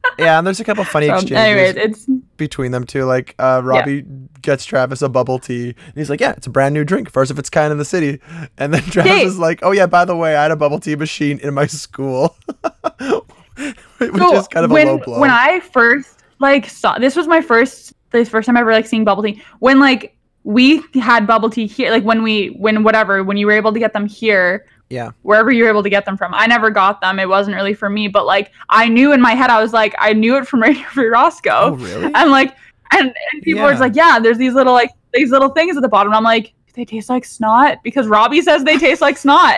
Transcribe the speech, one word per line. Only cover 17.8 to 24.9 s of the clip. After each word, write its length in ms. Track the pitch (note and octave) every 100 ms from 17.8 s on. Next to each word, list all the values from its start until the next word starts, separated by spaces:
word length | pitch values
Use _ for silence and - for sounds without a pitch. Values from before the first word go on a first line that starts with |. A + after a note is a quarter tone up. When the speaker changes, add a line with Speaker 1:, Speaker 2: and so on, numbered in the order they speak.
| - _ _
Speaker 2:
the 120 | A#3+
first 220 | A#3 A3 G#3+
time 100 | A#3+
ever, 160 | A3+
like, 160 | A3 A3+
seeing 160 | A3+
bubble 200 | G#3+ G3
tea. 180 | G#3 G#3 - _
When, 200 | B3 C4+
like, 360 | C#4 B3+ - _ _ _ -
we 360 | G#3+ C4 D#4 - C4
had 320 | A3+ A#3 G#3
bubble 220 | A3+ A3
tea 180 | A#3+ G#3+
here, 240 | - A3+
like, 120 | A3+
when 200 | G3+ A3+
we, 240 | A3 G#3+ G3 -
when 260 | G#3 G#3+
whatever, 400 | A3 A3 G3+ G3
when 120 | F#3+ G3+
you 100 | G#3
were 60 |
able 220 | G#3+ G#3+
to 60 | A3
get 120 | A3
them 140 | G#3+ G#3
here, 600 | - A3+ G3+ F3+ G3 _ _
Speaker 1:
Yeah. 220 | _